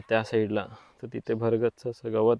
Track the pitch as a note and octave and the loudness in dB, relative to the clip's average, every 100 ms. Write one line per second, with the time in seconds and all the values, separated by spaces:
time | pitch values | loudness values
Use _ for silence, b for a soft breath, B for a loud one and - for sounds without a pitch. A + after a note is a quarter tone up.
0 | - A2 A2 A2+ G#2+ G#2 F#2+ B B _ | 0 0 2 0 0 -2 -4 B B _
1 | A#2+ A2+ - A2+ A2+ A2+ A#2 - B2 A#2 | -12 -8 -6 -2 0 2 0 -2 -8 -8
2 | A#2 A2 A2 A2+ | -4 2 4 4